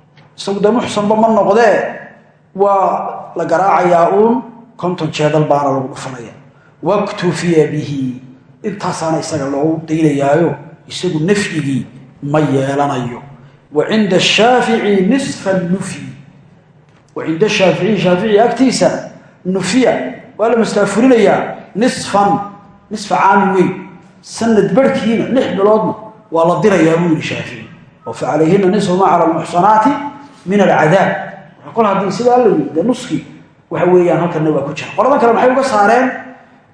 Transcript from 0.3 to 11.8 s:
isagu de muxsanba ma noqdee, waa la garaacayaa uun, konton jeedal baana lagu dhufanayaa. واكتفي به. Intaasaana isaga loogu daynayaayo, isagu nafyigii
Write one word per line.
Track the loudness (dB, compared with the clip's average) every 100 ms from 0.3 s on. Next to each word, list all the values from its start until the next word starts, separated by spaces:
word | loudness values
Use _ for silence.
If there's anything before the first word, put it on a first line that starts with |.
| -12
isagu | -6 0
de | 0
muxsanba | 0 -2 -4 0 2
ma | 2
noqdee, | 2 2 4 4 2 -2 -10 -18 -20 _ _ _ -2
waa | 0 2 0 -2 -6 -10 -12 -8
la |
garaacayaa | -2 0 2 2 2 4 4
uun, | 4 2 2 -4 -18 -20 -8
konton | -6 -4 -6
jeedal | -2 0 2 2
baana | 2 0
lagu | -2 -6
dhufanayaa. | -10 -14 -14 -16 -20 -20 _ _ _
واكتفي | -2 -2 -2 -4 -4 -2 0 2 0
به. | -2 -6 -6 -6 -8 -16 -20 _ _
Intaasaana | -10 -6 -8 -4 -4 -4
isaga | -4 -6 -4
loogu | -2 -2 -2 -4
daynayaayo, | 0 0 2 2 2 0 -4 -12 -20 -16
isagu | -6 -4 -2
nafyigii | 0 0 -2 -4 -4 -4